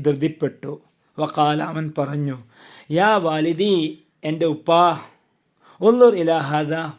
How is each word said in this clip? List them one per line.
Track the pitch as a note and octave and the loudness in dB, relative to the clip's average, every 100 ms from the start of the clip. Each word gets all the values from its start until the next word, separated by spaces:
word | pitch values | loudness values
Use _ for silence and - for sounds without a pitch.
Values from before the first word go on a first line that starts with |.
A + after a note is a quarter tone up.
ധൃതിപ്പെട്ടു. | D3 C#3 D#3+ - C3+ - C#3 D3 _ _ _ - | -2 0 -2 -4 -8 -6 -14 -14 _ _ _ -8
വഖാല, | D3+ D#3 D3 D3+ | -4 0 0 0
അവൻ | E3 D#3 D#3 | -4 -6 -8
പറഞ്ഞു, | D#3 C#3 D3 C#3+ B2+ A2+ _ - - - | -6 -6 -4 -6 -8 -14 _ -20 -20 -4
യാ | D#3+ G#3 G#3 | 0 2 2
വാലിദി, | E3 D#3 D#3 E3 G#3 F3+ D#3 - _ _ | 0 0 -2 0 0 0 -2 -8 _ _
എൻ്റെ | D#3 D#3 E3 | -6 -2 -2
ഉപ്പാ, | D3+ E3+ E3+ F3 D#3+ - _ _ _ _ _ _ - | -2 0 4 2 0 -10 _ _ _ _ _ _ 0
ഉൻളുർ | G3+ B3 A#3+ | 2 6 6
ഇലാ | F#3+ E3 E3 | 6 2 0
ഹാദാ, | C#3+ D3+ D3+ D#3+ D#3+ | 0 -2 -2 -6 -8